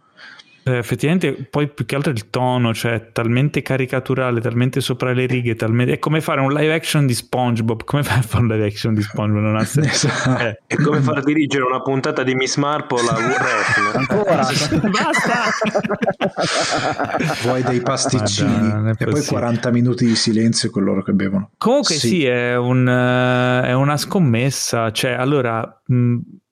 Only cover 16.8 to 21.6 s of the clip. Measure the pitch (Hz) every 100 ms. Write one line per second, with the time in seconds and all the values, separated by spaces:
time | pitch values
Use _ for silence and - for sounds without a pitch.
16.8 | 131 - - - 156 - 117 127 127 123
17.8 | 123 131 135 127 104 101 107 113 110 107
18.8 | 110 110 - 147 139 135 117 117 127 120
19.8 | 123 120 120 110 - 107 117 113 110 101
20.8 | 98 95 95 98 98 95 - -